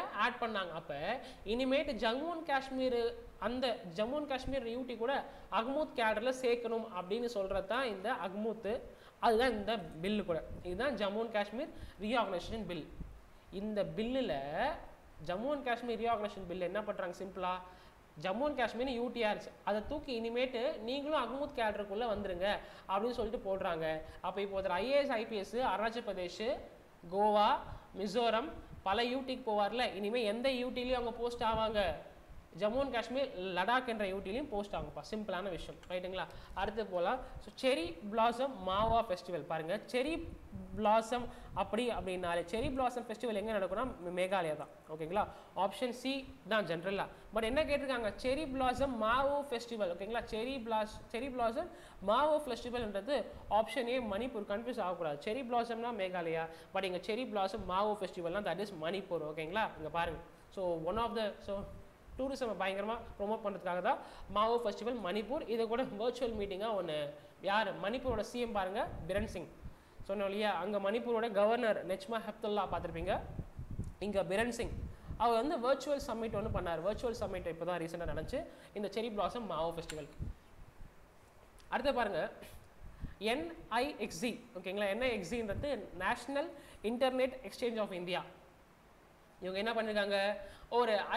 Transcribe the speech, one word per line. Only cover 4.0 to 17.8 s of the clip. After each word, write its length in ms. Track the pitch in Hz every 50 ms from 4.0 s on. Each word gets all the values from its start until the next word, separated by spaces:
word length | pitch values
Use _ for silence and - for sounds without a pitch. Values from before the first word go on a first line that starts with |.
| 214 233 269 302
and 80 | 294 285 269
காஷ்மீர் 340 | 254 262 262 269 269 233 226 233
யூ 60 | 254 262 254
டி 100 | 240 214 233
கூட 220 | 254 277 233 - - - - - - 180 202
அக்மூத் 360 | 226 254 269 302 311 - - 262
கேடர்ல 340 | 226 220 214 214 226 254 254 254
சேர்க்கணும் 460 | - 240 247 240 240 226 233 226 220 220 185 180
அப்படின்னு 260 | 180 180 202 233 240 233 - 202
சொல்றது 300 | 190 190 196 196 190 - 220
தான் 100 | 254 269 240 202
இந்த 200 | 190 190 226 254 - 170
அக்மூத். 560 | 196 180 208 214 226 202 220 - 196 226 262 - - - - - - - -
அதுதான் 360 | - 233 220 214 254 262 226 214
இந்த 180 | 202 196 226 214 170 160 - 156
bill 240 | 165 196 214 208 185
கூட. 160 | 175 165 156 - - - - -
இதுதான் 340 | 180 180 190 247 294 254 196 208
ஜம்மு 200 | 196 202 220 226
and 80 | 233 214 208
காஷ்மீர் 340 | 208 208 214 240 311 311 - - - - - -
reorganization 640 | 190 214 254 240 214 196 196 175 - - 220 226 202 170 175
bill. 140 | 160 143 - - - - - - - - - - - - - - 190
இந்த 220 | 202 214 214 202 180
பில்லுல 500 | 160 160 175 220 233 254 269 247 196 151 139 139 143 151 185 240 285 330 - - - - - - - - - 156 156
ஜம்மு 240 | 175 196 233 277 302
and 100 | 277 - 240
காஷ்மீர் 340 | 233 233 240 240 233 208 226
reorganization 480 | 233 233 208 208 208 - 202 185 170
bill 180 | 175 185 180 175
என்ன 100 | 190 208 208
பண்றாங்க? 320 | 208 190 185 190 175 175 - 190
சிம்பிளா, 320 | 196 180 190 180 180 180 180 180 - - -